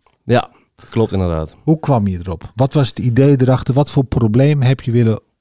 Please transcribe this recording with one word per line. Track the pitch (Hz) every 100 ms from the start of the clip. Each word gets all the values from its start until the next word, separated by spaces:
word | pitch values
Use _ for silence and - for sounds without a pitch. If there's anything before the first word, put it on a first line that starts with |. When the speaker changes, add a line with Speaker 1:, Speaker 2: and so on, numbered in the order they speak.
| _ _
Speaker 1:
Ja, | - 120 - _ _ _ -
klopt | 113 110
inderdaad. | 95 90 80 78 -
Speaker 2:
Hoe | - 160
kwam | - 120 101
je | 90
erop? | 87 87 - -
Wat | 131
was | 156 131
het | -
idee | 123 120 139 139
erachter? | 127 127 -
Wat | 127 147
voor | 143
probleem | 127 - 117 117 143 147
heb | 127 135
je | -
willen | 117 113 104 _ _